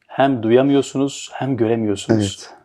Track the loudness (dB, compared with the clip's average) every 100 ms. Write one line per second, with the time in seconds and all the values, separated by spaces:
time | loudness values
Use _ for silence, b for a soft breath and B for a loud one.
0 | _ 0 0 0 2 4 4 2 0 -2
1 | -4 -6 -14 -8 -4 -2 0 0 -2 -4
2 | 0 0 0 -6 -18 -20